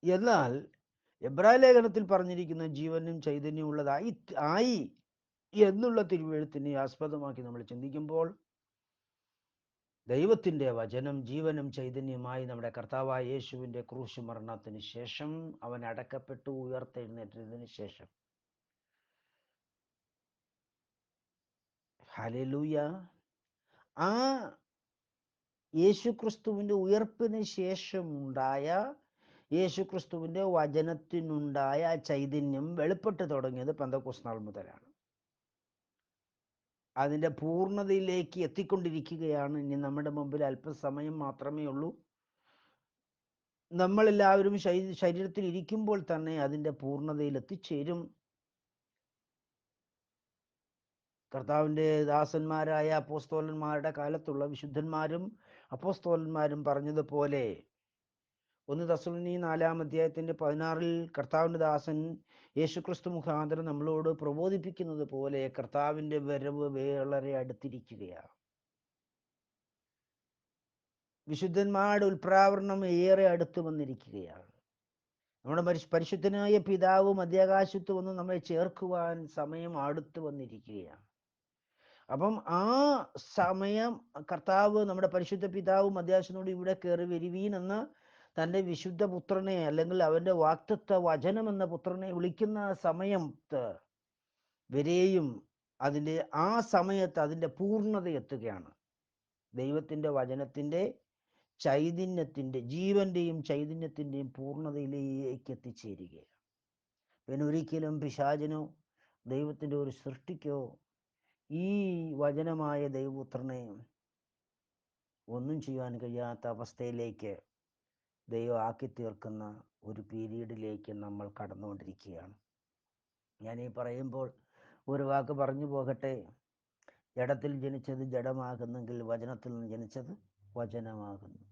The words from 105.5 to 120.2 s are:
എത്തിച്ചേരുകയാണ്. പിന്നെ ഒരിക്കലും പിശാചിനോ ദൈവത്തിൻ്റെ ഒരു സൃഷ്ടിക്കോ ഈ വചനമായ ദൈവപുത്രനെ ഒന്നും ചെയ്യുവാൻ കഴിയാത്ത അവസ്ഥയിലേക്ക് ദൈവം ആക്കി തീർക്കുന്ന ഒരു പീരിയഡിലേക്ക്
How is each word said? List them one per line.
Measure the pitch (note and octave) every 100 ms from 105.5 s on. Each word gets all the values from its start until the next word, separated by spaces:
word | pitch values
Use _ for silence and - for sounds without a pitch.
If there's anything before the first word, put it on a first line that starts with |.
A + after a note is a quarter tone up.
എത്തിച്ചേരുകയാണ്. | B2 B2 A2+ A2 F#2+ F2+ D#2+ - _ _ _ _ _ _ _ _ _ -
പിന്നെ | C3+ D3
ഒരിക്കലും | D#3 D#3 D#3+ D#3 D3+
പിശാചിനോ | C#3+ B2 C#3+ D3+ D3+ D#3 D3+ - _ _ _ _ A#2+
ദൈവത്തിൻ്റെ | C3 D3 D3 D3+ C#3+
ഒരു | C#3 C3
സൃഷ്ടിക്കോ | - C3 - E3+ D3+ C#3+ B2+ - _ _ _ _ _ _ _
ഈ | D#3 F#3 G3+ G3 F3 E3 C#3
വചനമായ | D3 C#3+ D#3+ D#3+ D3+ D3 C#3+
ദൈവപുത്രനെ | C3+ C3+ C3+ C3+ C3+ C3 B2+ A#2 G2+ A#2 _ _ _ _ _ _ _ _ _ _ _ _ _ -
ഒന്നും | A#2 C3 D#3
ചെയ്യുവാൻ | C3 C3 B2+ A#2+
കഴിയാത്ത | A#2+ A#2+ A#2+ A#2 A#2+
അവസ്ഥയിലേക്ക് | A2+ A#2 _ B2 A#2+ A#2 G2+ G#2+ G2 _ _ _ _ _ _ _ _ -
ദൈവം | A#2 A#2 A#2
ആക്കി | A2+ A2+ C3+
തീർക്കുന്ന | - A2+ G#2 A2+ G#2+ G#2+ G#2 - _
ഒരു | G#2 G#2+
പീരിയഡിലേക്ക് | G2+ A2+